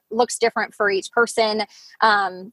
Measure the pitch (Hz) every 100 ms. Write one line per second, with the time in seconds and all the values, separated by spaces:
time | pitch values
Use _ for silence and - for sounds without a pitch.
0 | _ 226 240 - 233 226 208 - 208 190
1 | - - 233 - 220 214 202 - - -
2 | 220 208 196 180 190